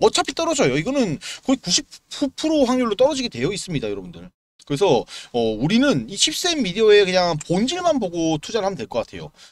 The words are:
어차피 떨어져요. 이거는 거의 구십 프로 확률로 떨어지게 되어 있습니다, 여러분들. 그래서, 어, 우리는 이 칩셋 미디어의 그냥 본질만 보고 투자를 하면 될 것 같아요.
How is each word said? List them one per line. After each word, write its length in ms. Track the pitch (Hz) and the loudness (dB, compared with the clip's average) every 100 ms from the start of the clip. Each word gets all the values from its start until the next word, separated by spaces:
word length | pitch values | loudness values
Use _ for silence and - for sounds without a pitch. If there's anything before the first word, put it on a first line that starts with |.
어차피 340 | 214 - 370 | 2 2 -4
떨어져요. 420 | 311 330 277 156 143 | -4 -2 2 2 0
이거는 400 | 196 285 202 131 - - | -2 0 0 -2 -8 -8
거의 120 | - 262 | -2 -2
구십 280 | 175 233 - - _ - 277 - | 0 -4 -4 -20 _ -6 -6 -2
프로 280 | 311 311 | 0 2
확률로 300 | 240 254 233 | 2 2 0
떨어지게 340 | 196 277 269 240 | 2 2 2 -6
되어 240 | 117 147 | -4 -4
있습니다, 360 | 202 - 143 107 | -4 -6 -6 -4
여러분들. 420 | 98 90 85 90 _ _ _ - | -8 -10 -18 -20 _ _ _ -6
그래서, 380 | 143 190 117 - - - | 0 4 2 0 -14 -6
어, 80 | 120 | -2
우리는 680 | 113 107 156 233 285 143 110 | 0 0 2 4 4 2 -2
이 80 | 202 | -2
칩셋 420 | 311 302 349 311 | -2 0 -2 -2
미디어의 420 | 185 185 214 208 | -2 2 6 6
그냥 320 | 185 185 175 151 - | 6 2 2 -2 -2
본질만 540 | 180 262 359 349 285 | 0 0 0 0 0
보고 380 | 185 170 160 156 | -2 -2 0 -2
투자를 260 | - 220 | -2 -4
하면 140 | 196 165 | -2 -4
될 80 | 107 | -4
것 140 | 117 | -4
같아요. 300 | - 90 76 _ - | -4 -10 -14 _ -20